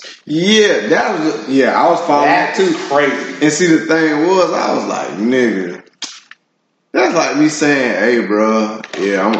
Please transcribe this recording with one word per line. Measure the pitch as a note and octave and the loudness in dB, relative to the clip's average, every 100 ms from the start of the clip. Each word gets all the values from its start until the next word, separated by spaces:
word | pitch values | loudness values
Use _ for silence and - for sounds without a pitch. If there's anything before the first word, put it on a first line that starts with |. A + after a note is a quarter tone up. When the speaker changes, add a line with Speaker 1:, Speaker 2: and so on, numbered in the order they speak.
| - - | -20 -18
Speaker 1:
Yeah, | - D#3 F#3+ A3 G3+ C#3+ A3 | -6 -2 2 4 4 2 0
that | A#3 A3+ F3+ | 0 0 -2
was, | D#3 - - | -4 -4 -2
yeah, | C3+ A#2+ A2+ | 0 2 2
I | D#3+ | 2
was | E3+ | 0
following | - D3 C#3+ | 0 2 2
that | F3 F3 - | 2 0 0
Speaker 2:
That's | F#3 | 0
Speaker 1:
too. | D#3 - | -2 -2
Speaker 2:
crazy. | C#3+ C#3+ B2 - - D3+ | 0 0 -2 -6 -2 0
Speaker 1:
And | |
see, | D3+ F3 | 2 2
the | D#3+ - | 2 2
thing | D#3+ D#3+ D3 E3+ | 0 0 0 2
was, | F#3+ E3 | 2 0
I | F3 - | 0 -2
was | B2+ G2+ | -4 -4
like, | F#2+ - E2 | -6 -6 -4
nigga, | A2+ C3 A#2 F#2+ F2 - - _ - - - - _ _ _ _ _ | 0 2 0 -2 -6 -10 -18 _ -18 -18 -20 -20 _ _ _ _ _
that's | - C#4+ | 0 0
like | D#3+ C3+ C#3 | 0 0 2
me | D3+ | 0
saying, | - D3 C#3+ A#2+ F#2 | 2 0 2 0 0
"Hey, | A2+ A#2+ G2 | 2 2 0
bro, | G#2 A2 A2 G#2+ A2 - - | 0 2 0 -2 -6 -10 -6
yeah, | G2 G2 | -2 0
I'm, | G2+ | 0